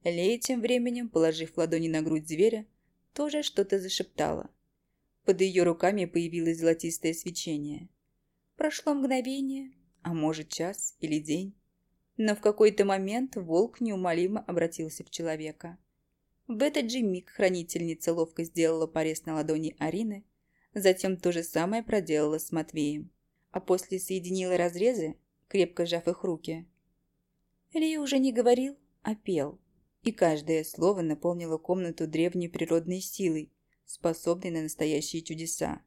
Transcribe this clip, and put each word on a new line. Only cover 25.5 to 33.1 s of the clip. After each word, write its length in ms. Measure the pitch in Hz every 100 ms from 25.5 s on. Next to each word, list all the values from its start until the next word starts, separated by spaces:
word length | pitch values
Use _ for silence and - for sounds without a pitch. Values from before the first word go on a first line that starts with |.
| 202 175 - 170
сжав 220 | 170 165
их 160 | 180
руки. 420 | 190 160 170 165 175 _ _ _ _ _ _ _ _ _ _
Лея 260 | 330 320 311
уже 180 | 285 269
не 140 | 269
говорил, 460 | 226 240 247 262 277 _ _
а 120 | -
пел, 460 | 214 - 175 143 - _ _ _ _
и 100 | -
каждое 500 | 220 170 151 151 160
слово 380 | 156 - 170 202
наполнило 560 | 165 151 175 175 170 160
комнату 500 | - 185 175 165 160
древней 400 | 156 175 175 175
природной 540 | 175 165 165 165 180
силой, 500 | -